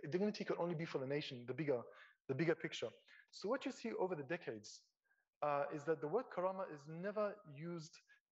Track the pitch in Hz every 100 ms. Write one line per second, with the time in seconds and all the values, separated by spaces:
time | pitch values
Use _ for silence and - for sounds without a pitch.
0 | 156 180 208 208 196 170 175 160 165 156
1 | 131 143 147 127 120 127 151 123 113 -
2 | - _ _ 135 160 160 160 - 117 -
3 | - - - - 190 262 277 240 226 214
4 | 185 170 135 170 - 113 104 - - _
5 | _ _ _ _ 147 143 143 156 139 156
6 | 151 196 262 - 185 190 190 151 139 160
7 | 190 208 208 - - 139 170 175 156 -
8 | _ - _